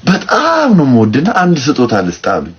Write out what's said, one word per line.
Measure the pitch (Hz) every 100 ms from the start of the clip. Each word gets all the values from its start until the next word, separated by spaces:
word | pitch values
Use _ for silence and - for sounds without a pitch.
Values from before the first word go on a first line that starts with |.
በጣም | - 190 - 233 311 320 285
ነው | 190
የምወድና | 139 120 107 120 180 190
አንድ | 180 165
ስጦታ | 131 135 120 107
ልስጥ | 90 85 -
አሉኝ። | 90 71